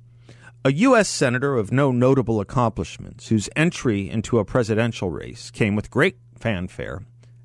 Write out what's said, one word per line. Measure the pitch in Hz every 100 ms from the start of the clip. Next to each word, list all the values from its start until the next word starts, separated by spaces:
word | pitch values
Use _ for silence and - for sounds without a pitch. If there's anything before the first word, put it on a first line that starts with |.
| - - - - - - 135
a |
U | 143 262 240
S | 190
senator | - 135 123 139 131
of | 98
no | 127 143
notable | 123 127 135 110 110
accomplishments, | 95 127 117 - - - - - -
whose | 110 98 147
entry | 165 - 131 101 95
into | 104 - 117
a | 95
presidential | 131 110 107 117 - 95
race | 64 60 - -
came | - 110 104
with | -
great | 120 180 - - -
fanfare | 120 95 90 - 57 76 - - - -